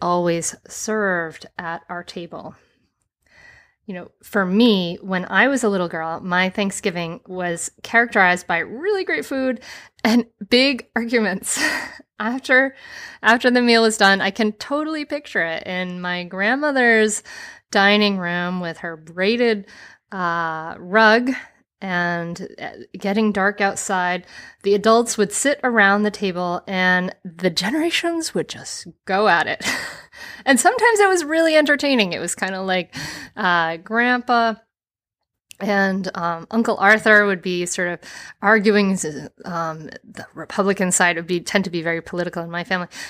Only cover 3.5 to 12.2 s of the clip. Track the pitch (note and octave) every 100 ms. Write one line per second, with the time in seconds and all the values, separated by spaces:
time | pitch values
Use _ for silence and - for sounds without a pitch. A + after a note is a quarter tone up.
3.5 | - _ _ - F3+ - _ - G#3 F3+
4.5 | G3+ A#3+ G3 F3 F3+ F#3+ F#3 F3+ F#3+ B3
5.5 | C4+ A3 G3 F3 E3 D#3+ E3 F#3 F3+ F#3
6.5 | G#3+ G3 - G3+ F3 E3+ E3+ - F#3 F3
7.5 | E3+ - _ - A#3 A#3+ G#3+ F#3 F3+ -
8.5 | E3+ - A3+ F#4 G4 F#4+ D#4 - C4+ C4
9.5 | A#3+ - - - _ A#3 A#3+ A3+ - G3
10.5 | B3 C4+ B3 - A3+ A#3 A#3+ G#3 F#3+ -
11.5 | - - - - - _ -